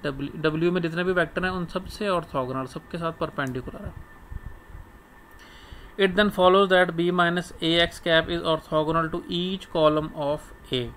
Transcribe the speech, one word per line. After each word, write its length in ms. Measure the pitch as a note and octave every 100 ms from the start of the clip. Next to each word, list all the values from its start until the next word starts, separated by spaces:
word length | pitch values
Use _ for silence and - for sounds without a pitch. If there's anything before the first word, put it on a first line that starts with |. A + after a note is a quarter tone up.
| D3
W, 240 | C3+ C#3+ E3
W 300 | D#3 D#3 F3
में 100 | F3+
जितने 220 | E3 E3
भी 80 | F3+
vector 320 | F3+ D#3+ - F#3
हैं 60 |
उन 140 | F#3 E3+
सबसे 420 | F#3 F#3+ - G#3
orthogonal, 560 | F3+ D#3+ C#3+ B2+ C3 C3
सबके 320 | D#3+ - E3+
साथ 160 | E3
perpendicular 720 | D#3+ D#3+ - C3+ B2+ - - G3+
है। 80 | - - - - - - - - - - - - - - - - - - - - -
It 160 | G3 F#3
then 140 | G#3
follows 380 | G3 F#3 F#3+ G3
that 200 | F#3 F#3 E3+
B 80 | F3
minus 400 | F3+ E3+ F3 E3+ -
A 80 | E3 E3+
X 200 | E3+ - F3
cap 240 | E3 E3
is 120 | E3+
orthogonal 680 | E3+ D#3 - D#3 D#3 E3 D#3+
to 100 | E3+ -
each 340 | F3 F3+ F#3+ -
column 380 | E3+ D#3 D3+ D#3 D3+ C#3+
of 240 | D3+ - - -
A। 100 | B2+ A#2